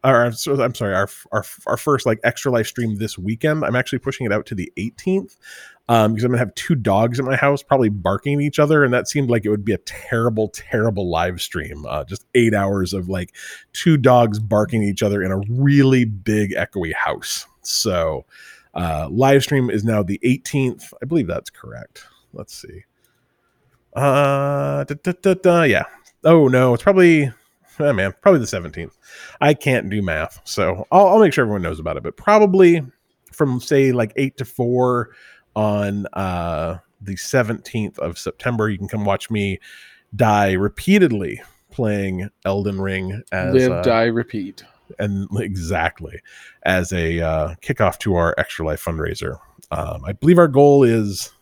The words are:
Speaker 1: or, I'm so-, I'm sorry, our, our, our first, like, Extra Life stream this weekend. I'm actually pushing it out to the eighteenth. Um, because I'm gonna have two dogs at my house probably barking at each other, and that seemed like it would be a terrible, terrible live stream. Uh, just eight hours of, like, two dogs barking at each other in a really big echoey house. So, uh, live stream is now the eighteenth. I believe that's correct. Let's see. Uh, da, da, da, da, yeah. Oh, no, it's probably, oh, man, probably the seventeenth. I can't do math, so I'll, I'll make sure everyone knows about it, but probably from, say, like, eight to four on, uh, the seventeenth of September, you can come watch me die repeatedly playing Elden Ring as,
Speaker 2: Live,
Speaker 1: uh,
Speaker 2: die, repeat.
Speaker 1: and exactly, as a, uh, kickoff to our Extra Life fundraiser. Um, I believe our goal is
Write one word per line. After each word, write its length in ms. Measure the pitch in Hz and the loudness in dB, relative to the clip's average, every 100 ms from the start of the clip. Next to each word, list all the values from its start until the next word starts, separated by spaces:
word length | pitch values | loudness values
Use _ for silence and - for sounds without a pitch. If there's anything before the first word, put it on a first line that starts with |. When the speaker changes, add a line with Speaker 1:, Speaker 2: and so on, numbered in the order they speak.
Speaker 1:
or, 200 | 135 123 | 4 4
I'm 80 | 120 | 2
so-, 280 | 113 - 139 | -2 -4 0
I'm 140 | 131 | -2
sorry, 200 | 123 107 | -2 -2
our, 140 | 92 101 - - | 0 -2 -6 -6
our, 120 | 107 - - - | -6 -6 -10 -6
our 100 | 113 | -4
first, 280 | - 135 | 0 0
like, 160 | - 110 | 0 0
Extra 280 | 120 - 143 | -2 -2 -2
Life 140 | 120 107 | -2 -2
stream 300 | - 117 104 | -4 -6 -4
this 200 | 110 - | -8 -6
weekend. 480 | 92 117 156 156 | -6 -2 -2 -2
I'm 120 | - 123 | -2 -2
actually 240 | - 127 | -4 -6
pushing 260 | - - 120 | -6 -6 -2
it 60 | |
out 120 | 101 - | -4 -4
to 80 | |
the 180 | 104 90 - | -8 -8 -8
eighteenth. 600 | 110 - 185 190 190 _ - - - _ - | -10 -8 -4 -4 -4 _ -20 -20 -20 _ 0
Um, 240 | 117 107 | 2 2
because 120 | 110 | 0
I'm 60 | 120 | 0
gonna 80 | 120 | 0
have 160 | 113 | -2
two 200 | - - | -6 -4
dogs 440 | 156 107 98 117 123 | -2 2 2 0 -2
at 60 | 131 | -2
my 100 | 135 | 0
house 260 | 139 143 | 2 0
probably 260 | - 139 117 | 0 2 2
barking 440 | 104 87 98 143 | 0 -2 -2 -2
at 60 | 143 | -2
each 160 | 147 151 | -2 2
other, 260 | 147 156 | 4 4
and 80 | 135 | 4
that 140 | 123 95 | 2 -2
seemed 200 | 147 131 | -2 0
like 140 | 120 | 0
it 60 | 104 | 0
would 140 | 107 | -2
be 80 | 101 | -2
a 40 | 95 | -4
terrible, 680 | - - - 117 120 110 107 | -6 -16 -6 -2 0 0 -4
terrible 600 | - - 120 113 98 92 | -6 -6 -2 0 -2 -2
live 300 | 82 87 87 | -2 -2 -4
stream. 420 | - 85 76 73 73 | -8 -8 -10 -12 -10
Uh, 180 | 73 | -8
just 200 | 69 95 _ | -8 -12 _
eight 200 | 127 113 | 2 2
hours 380 | 104 98 101 90 | 2 0 -2 -2
of, 140 | 98 90 | -4 -6
like, 260 | 95 87 - - - _ | -6 -8 -12 -20 -20 _
two 240 | - 170 151 | -2 2 4
dogs 420 | 131 123 117 104 | 6 6 4 0
barking 440 | 107 104 104 113 | 0 0 0 0
at 60 | 101 | -2
each 140 | 95 | 0
other 200 | 107 101 | -2 0
in 80 | 92 | -2
a 80 | 95 101 | -4 -4
really 540 | 123 139 143 135 131 | 0 4 6 6 4
big 480 | 120 101 101 107 101 | 2 -2 -2 0 0
echoey 400 | 92 85 98 85 | -2 -6 -4 -6
house. 520 | 76 - - - - - _ | -4 -4 -6 -8 -10 -12 _
So, 640 | - - 113 90 82 69 - - - - _ | -8 -4 -2 0 -2 -4 -10 -20 -20 -20 _
uh, 340 | - 85 78 78 | -6 -4 -4 -4
live 320 | 95 135 139 | 0 4 4
stream 280 | - 139 123 | 4 0 0
is 140 | 107 | -2
now 180 | 110 107 | 0 0
the 160 | 92 98 | -2 -2
eighteenth. 680 | 120 127 - 147 131 - - - | 0 -2 -2 -2 -2 -4 -16 -14
I 40 | 127 | -4
believe 200 | 165 92 | -2 -2
that's 240 | 85 - | -6 -10
correct. 540 | - - - - - - _ _ | -20 -18 -18 -18 -20 -20 _ _
Let's 220 | - - | -18 -18
see. 300 | - - 92 _ _ _ _ _ _ _ _ _ _ _ | -18 -20 -20 _ _ _ _ _ _ _ _ _ _ _
Uh, 880 | - 139 135 139 139 139 143 143 143 | -2 2 2 2 0 -2 -2 -4 -4
da, 100 | 139 147 | -6 -6
da, 100 | - 175 | -6 -2
da, 120 | 196 | 0
da, 280 | 185 185 170 | 2 4 4
yeah. 220 | 160 101 - - _ _ | 4 2 0 -12 _ _
Oh, 240 | 156 165 135 | 6 6 6
no, 260 | 127 127 | 4 4
it's 80 | 117 | 4
probably, 480 | - 190 175 160 135 - _ _ _ _ | 2 6 6 6 0 -6 _ _ _ _
oh, 140 | 147 | 0
man, 200 | 110 98 - | 0 -2 2
probably 180 | 202 170 | 4 4
the 60 | 110 | 2
seventeenth. 500 | 98 85 82 82 _ _ - - - | -6 -8 -12 -14 _ _ -20 -20 0
I 140 | 139 | 2
can't 340 | 151 - 127 95 | 2 0 -2 -2
do 120 | 104 | -4
math, 380 | 95 78 80 - | -4 -4 -6 -10
so 420 | - - 90 92 - | -10 -2 -2 -2 0
I'll, 160 | 175 202 | 4 6
I'll 120 | 214 | 6
make 120 | 202 | 4
sure 100 | 147 | 4
everyone 180 | 117 104 | -2 -2
knows 160 | 82 78 | -4 -6
about 180 | 80 78 | -8 -6
it, 60 | |
but 140 | - - | -8 -6
probably 680 | - 208 208 185 180 170 131 _ _ _ _ | 2 4 4 6 6 6 -2 _ _ _ _
from, 280 | - 147 127 | -4 -2 -2
say, 320 | - 143 135 | 0 2 2
like, 200 | 123 110 - | 2 -2 -2
eight 200 | 135 - | -6 -6
to 60 | |
four 640 | 127 - 120 123 127 123 110 - - _ _ | -12 -4 -2 2 2 0 -4 -12 -20 _ _
on, 520 | 107 107 104 101 101 98 | -2 0 0 -2 -4 -6
uh, 640 | - 95 90 85 80 82 82 _ _ | -6 -6 -4 -4 -4 -6 -8 _ _
the 160 | 101 95 | -12 -10
seventeenth 840 | - 135 110 117 - 120 104 - | -2 -2 -2 -6 -6 -6 -6 -6
of 180 | 80 87 | -8 -6
September, 500 | - - 123 117 107 | -12 -8 -6 -2 -2
you 100 | 95 | -4
can 100 | 101 | -8
come 160 | 110 | -4
watch 260 | 101 98 - | -2 -4 -4
me 300 | 110 101 95 - - - _ _ 101 | -4 -2 -6 -12 -20 -20 _ _ 0
die 360 | 113 104 101 | 2 4 2
repeatedly 840 | 92 101 - - 202 175 110 87 - - _ _ | 2 -2 -4 2 4 4 2 -6 -10 -16 _ _
playing 580 | - 113 104 98 92 98 _ | -6 -4 -2 -4 -6 -8 _
Elden 360 | 98 98 101 98 | -4 -4 -4 -4
Ring 420 | 95 95 92 101 - | -4 -4 -6 -10 -8
as, 240 | 92 92 | -6 0
Speaker 2:
Live, 160 | 131 127 | 2 2
Speaker 1:
uh, 120 | 85 | 0
Speaker 2:
die, 220 | 92 113 117 | 0 2 2
repeat. 580 | 117 120 107 95 - - _ _ - | -2 -4 -8 -10 -14 -20 _ _ -6
Speaker 1:
and 300 | 104 98 98 104 | -4 -4 -4 -6
exactly, 840 | 101 92 82 87 82 - 78 - _ - - _ | -6 -6 -4 -2 -4 -6 -16 -16 _ -20 -20 _
as 280 | - 92 87 | 0 0 0
a, 280 | 92 82 85 | -2 -2 0
uh, 340 | 82 80 76 82 | -2 -2 -4 -6
kickoff 360 | - - 101 - | -8 0 0 0
to 180 | 107 87 | -2 0
our 180 | 85 - | 0 0
Extra 280 | - - 80 | -4 -6 -6
Life 180 | 76 | -6
fundraiser. 540 | - 80 80 82 - - _ _ _ | -6 -6 -6 -6 -10 -12 _ _ _
Um, 320 | 73 - - | -8 -8 -8
I 80 | 69 | -10
believe 260 | - 147 175 | -2 4 6
our 100 | 165 | 6
goal 340 | 135 143 143 | 6 6 8
is 480 | 127 113 104 98 - _ | 6 4 0 -6 -12 _